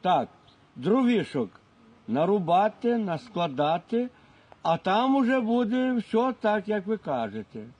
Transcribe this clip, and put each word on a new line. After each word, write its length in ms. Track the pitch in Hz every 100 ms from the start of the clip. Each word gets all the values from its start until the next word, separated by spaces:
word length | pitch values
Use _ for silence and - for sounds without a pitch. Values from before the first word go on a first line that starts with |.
Так, 280 | 180 165 113 - - _ _ -
дровішок 720 | 135 247 240 233 143 143 104 - _ _ - - -
нарубати, 920 | 120 170 208 165 175 214 - 233 240
наскладати, 1120 | 208 160 - 170 170 131 147 170 - 233 247 - - - _ -
а 160 | 170 165
там 380 | - 202 262 269
уже 240 | 240 262
буде 540 | 220 240 226 254 254
все 400 | 247 - 226 254 240
так, 280 | 214 208 202
як 200 | 214 185
ви 100 | 214
кажете. 680 | - 131 113 107 104 113 110 127